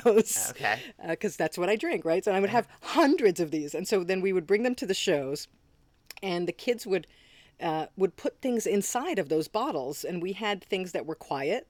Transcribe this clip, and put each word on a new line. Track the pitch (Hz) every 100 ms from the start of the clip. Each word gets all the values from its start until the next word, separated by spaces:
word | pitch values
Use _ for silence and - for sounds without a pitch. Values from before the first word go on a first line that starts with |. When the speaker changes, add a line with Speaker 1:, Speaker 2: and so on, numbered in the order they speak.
Speaker 1:
house. | 240 214 - - -
Speaker 2:
Okay. | - 104 113 262 -
Speaker 1:
Uh, | 165 165
'cause | 202 -
that's | 160 -
what | 180
I | 220
drink, | 339 220 160
right? | 175
So | 208
I | 190
would | 196
Speaker 2:
Uh-huh. | 233
Speaker 1:
have | 226 -
hundreds | - 285 285 330 220 180
of | 160
these. | 156 147
And | 160 190
so | 196
then | 175 190
we | 196
would | 185 156
bring | 208
them | 247 247
to | 190
the |
shows, | 190 - 147 135 147 - _ _ _ _ _ - -
and | 196 175 175
the |
kids | - - 233 208
would, | 185 - _ - - - -
uh, | 170 156 - -
would | 190 -
put | 285 -
things | 262 233 -
inside | 202 196 240 339 240
of | 143
those | 156 156
bottles. | 214 277 165 127 -
And | 143 175
we | 180
had | 190 214 196
things | - 190 185
that | -
were | 143
quiet, | 156 - 143 139 226